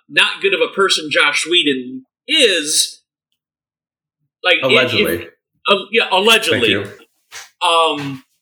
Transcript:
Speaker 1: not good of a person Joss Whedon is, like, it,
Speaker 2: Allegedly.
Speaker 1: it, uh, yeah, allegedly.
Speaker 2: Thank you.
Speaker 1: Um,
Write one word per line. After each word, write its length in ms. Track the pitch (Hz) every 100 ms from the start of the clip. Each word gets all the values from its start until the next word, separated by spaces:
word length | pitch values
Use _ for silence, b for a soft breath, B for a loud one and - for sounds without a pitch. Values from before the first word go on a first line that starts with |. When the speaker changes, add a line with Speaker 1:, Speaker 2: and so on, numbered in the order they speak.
| -
Speaker 1:
not 320 | 147 202 -
good 140 | 196
of 60 | 175
a 120 | 160
person 360 | 190 190 - 151
Joss 340 | 160 147 -
Whedon 600 | 156 175 147 131 127 131 - _ -
is, 720 | 311 233 175 151 160 - - _ _ _ _ _ _ _ _ _ _ _ _ _ _
like, 120 | 180 -
it, 20 |
Speaker 2:
Allegedly. 500 | 135 202 120 110 196 -
Speaker 1:
it, 60 | - _ _ _ -
uh, 60 | 196 190
yeah, 160 | 220 -
allegedly. 600 | 185 214 220 165 127 110 98
Speaker 2:
Thank 160 | 101 -
you. 680 | _ _ _ - - - 175
Speaker 1:
Um, 560 | 165 160 147 143 131 - _